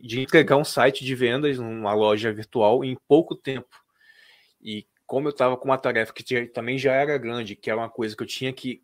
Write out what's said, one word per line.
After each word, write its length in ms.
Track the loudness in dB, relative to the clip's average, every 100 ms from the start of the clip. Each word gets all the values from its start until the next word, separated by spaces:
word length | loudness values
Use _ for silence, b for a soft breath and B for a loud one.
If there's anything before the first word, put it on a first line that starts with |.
| -8
de 160 | -6
entregar 340 | 4 6 6 4
um 80 |
site 400 | 2 2 2 2
de 120 | -4 -2
vendas 420 | 0 0 -2 -2
numa 360 | -6 -6 -2 2
loja 360 | 4 2 0
virtual 540 | -6 -4 2 4 4 0
em 100 | -6 4
pouco 260 | 4 4
tempo. 500 | -4 -10 -10 -12 -20 _ b b b b b b _
E 240 | -14 -12 -14 _ -6
como 200 | -4 -2
eu 60 |
tava 240 | 0 0 0
com 80 | 0
uma 140 | 0
tarefa 340 | 0 -2 -4
que 80 | -8
tinha, 260 | -6 -4 -4
também 300 | -8 -6 -2
já 160 | 0
era 240 | 2 0 -2
grande, 380 | -4 -8 -8 -10
que 160 | -6
era 80 | -4
uma 100 | -4
coisa 260 | -6 -6 -6
que 60 |
eu 60 | -10
tinha 260 | -8 -8
que, 300 | -8 -10 -12